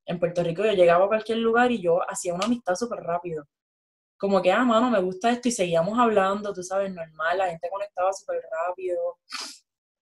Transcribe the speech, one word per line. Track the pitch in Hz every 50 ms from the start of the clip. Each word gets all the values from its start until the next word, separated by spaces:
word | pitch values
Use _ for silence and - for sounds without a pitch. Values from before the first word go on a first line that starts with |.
| _
En | - 180 -
Puerto | 175 170 170 180 165
Rico | 165 165 180 214
yo | 220 196
llegaba | 180 175 170 170 175 190
a | 208
cualquier | 220 220 214 - 220 226
lugar | 226 226 226 240 247 247
y | 240 196
yo | 175 170 165 185 - -
hacía | 190 - - 180 170
una | 175 202
amistad | 233 247 240 - - 180
súper | - 240 233 208 185
rápido. | 170 165 175 175 175 175 160 151 147 _ _ _ _ _ _ _ _ _ _ _ _ _ _ -
Como | 196 202 196 185
que, | 175 180
"Ah, | 190 233 254
mano, | 240 220 226 247 262
me | 226 196
gusta | 180 185 180 - - 233
esto", | 240 240 - 240
y |
seguíamos | 233 - 180 175 165 165 165 202 220 247
hablando, | 240 226 214 196 190 196 202 208 208 202 202
tú | 180 180
sabes, | - 185 196 196 190
normal, | 185 170 165 160 156 156 156 165 180 190
la | 190 180
gente | 165 165 175 170
conectaba | 190 196 202 - - 175 180 196
súper | 202 - - 190 175 170 - - 165 160 170 180
rápido. | 180 190 185 180 175 170 170 175 170 _ _ - - - - - - - _ _ _ _ _ _ _ _